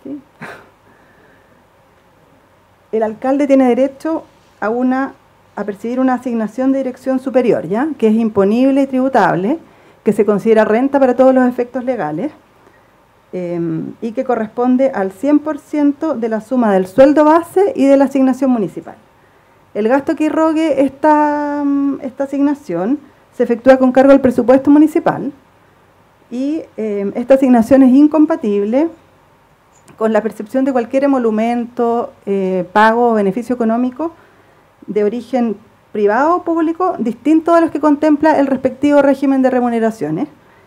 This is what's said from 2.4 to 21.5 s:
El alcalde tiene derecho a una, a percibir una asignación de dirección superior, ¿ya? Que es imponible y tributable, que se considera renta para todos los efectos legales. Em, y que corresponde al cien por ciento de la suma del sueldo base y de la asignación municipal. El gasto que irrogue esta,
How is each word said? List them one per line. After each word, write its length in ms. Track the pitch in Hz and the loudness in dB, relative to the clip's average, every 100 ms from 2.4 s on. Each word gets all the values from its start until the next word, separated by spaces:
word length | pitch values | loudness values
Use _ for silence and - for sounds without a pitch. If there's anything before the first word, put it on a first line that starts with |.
| _ _ _ _ _ | _ _ _ _ _
El 120 | 220 | -6
alcalde 440 | 220 214 262 277 285 | -6 -6 -4 -2 2
tiene 200 | 269 254 | 4 4
derecho 560 | 240 269 269 311 320 - _ _ - | 2 -2 -4 -8 -8 -10 _ _ -8
a 100 | 208 | -6
una, 440 | 240 254 262 277 - _ _ _ - | -2 -2 -2 -4 -10 _ _ _ -12
a 80 | |
percibir 360 | 208 196 226 254 | -10 -8 -6 -2
una 140 | 262 254 | -2 -2
asignación 560 | 254 233 220 - 262 | -4 -6 -6 -4 -2
de 80 | 269 | -2
dirección 400 | 254 247 262 262 | -4 -8 -6 -4
superior, 480 | 262 254 240 147 151 | -2 0 0 0 -2
¿ya? 220 | 208 311 285 | -4 -4 -2
Que 100 | 220 | 0
es 80 | 220 | 2
imponible 680 | 226 208 196 226 262 269 | 0 0 0 2 2 2
y 60 | 269 | 0
tributable, 720 | 262 262 254 175 156 196 330 - _ _ _ | -2 0 2 2 0 -2 -4 -8 _ _ _
que 100 | - | -2
se 120 | 208 208 | 0 0
considera 380 | 202 220 220 | 0 2 2
renta 360 | 214 220 269 277 | 2 0 0 2
para 160 | 262 247 | 2 4
todos 200 | 262 262 | 4 4
los 120 | 247 | 2
efectos 360 | 247 240 262 | -2 -6 -8
legales. 480 | 240 233 151 156 285 - _ _ _ _ _ _ _ _ _ | -6 -6 -6 -6 -8 -12 _ _ _ _ _ _ _ _ _
Em, 600 | 185 175 175 170 160 - - | -10 -8 -6 -6 -6 -8 -10
y 100 | 226 | -10
que 120 | 226 | -6
corresponde 680 | 262 233 214 - 247 254 269 | -4 -4 -4 -4 0 2 0
al 180 | 214 190 | -2 -6
cien 280 | - 277 294 | -4 0 0
por 200 | 302 294 | 0 -8
ciento 560 | - 302 285 285 320 240 | -6 -2 0 0 -4 -4
de 140 | 226 | -4
la 120 | 220 | -4
suma 320 | 214 254 226 | -4 -2 2
del 140 | 190 185 | 0 2
sueldo 360 | - 277 294 302 | 4 4 6 4
base 480 | 330 339 370 392 - | 2 0 0 0 2
y 100 | 269 | 4
de 120 | 277 | 4
la 80 | 277 | 2
asignación 460 | 277 262 254 269 | 2 0 0 -2
municipal. 440 | 240 175 - - - _ _ _ _ _ _ _ 214 | -2 -4 -8 -18 -20 _ _ _ _ _ _ _ -4
El 100 | 214 | 0
gasto 260 | 277 277 320 | 0 -2 -2
que 80 | |
irrogue 580 | 311 294 320 311 320 269 | -2 0 0 0 -2 0
esta, 800 | 277 - 311 302 294 294 294 | -2 0 2 2 2 -2 -4